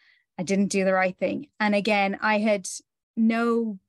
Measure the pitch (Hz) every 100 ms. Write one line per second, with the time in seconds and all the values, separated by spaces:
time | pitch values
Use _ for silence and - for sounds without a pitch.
0 | _ _ _ - 165 196 196 196 190 190
1 | 185 - 185 - - - 214 208 202 208
2 | 196 202 214 214 220 202 185 - - _
3 | _ - 226 226 233 233 226 196